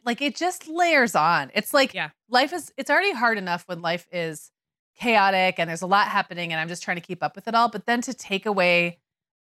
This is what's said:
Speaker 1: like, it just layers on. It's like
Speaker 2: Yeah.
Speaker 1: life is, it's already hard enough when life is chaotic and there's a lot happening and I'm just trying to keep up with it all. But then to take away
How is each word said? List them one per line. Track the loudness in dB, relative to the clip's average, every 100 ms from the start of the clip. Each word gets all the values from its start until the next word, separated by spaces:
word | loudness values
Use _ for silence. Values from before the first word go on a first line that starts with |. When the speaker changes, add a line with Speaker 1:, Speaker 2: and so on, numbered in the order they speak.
Speaker 1:
like, | -4 -2
it | -4 -2
just | -4 -4 -8
layers | 0 2 4 2 2
on. | 2 2 0
It's | -4 0
like | 2 2
Speaker 2:
Yeah. | -2 -8 _ -2
Speaker 1:
life | 0 0
is, | -4 -10 -10
it's | -2
already | 0 0
hard | 0 0 0
enough | -4 -6 -6
when | -6
life | -4 -4 -6
is | -6 -6 -8 -16 _ _ _ _ -6
chaotic | 2 4 4 4 2 0
and | -4
there's | -4
a | 0
lot | 2 2
happening | 0 -4 -6 -6
and | -4
I'm | -4
just | -6
trying | -6 -6
to |
keep | -6 -6
up | -6 -6
with | -2
it | 2
all. | 2
But | 0 -2
then | -2
to | -2
take | -10 -6 -4 0
away | 2 4 4 2 -4 _ _ _ _